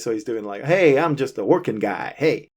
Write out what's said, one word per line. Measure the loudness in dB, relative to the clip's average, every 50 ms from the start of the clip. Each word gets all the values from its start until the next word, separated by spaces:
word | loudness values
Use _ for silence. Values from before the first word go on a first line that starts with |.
so | -4 -4
he's | -6 -4 -4
doing | -6 -8 -6 -6
like, | -8 -10 -8 -2
Hey, | 0 2 4 6 6 6 6
I'm | 4 2 0
just | 0 -2 -4 -4 -4
a | 2
working | 2 2 2 2 -2 -4 -2
guy. | -2 -4 -4 -4 -8 -10 -8
Hey. | -2 0 0 0 0 -6 _ _